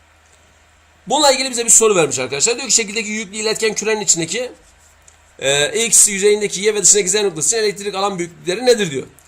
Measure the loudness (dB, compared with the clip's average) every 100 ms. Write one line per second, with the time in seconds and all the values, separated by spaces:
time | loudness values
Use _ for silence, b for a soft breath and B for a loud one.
0 | _ _ _ _ _ _ _ _ _ _
1 | -2 2 4 2 -2 -2 2 4 6 4
2 | 2 0 -4 -2 -2 -2 0 0 0 -4
3 | -6 -6 -8 -6 -4 -2 -2 -2 -2 -2
4 | 0 -2 -2 -4 -8 -12 _ _ _ _
5 | _ _ _ -6 -2 0 0 0 2 2
6 | 2 2 2 2 0 -2 -2 2 2 2
7 | 2 0 -2 -2 -2 0 -2 -4 -8 -4
8 | -4 -4 -8 -8 -6 0 2 2 0 -4
9 | -8 -18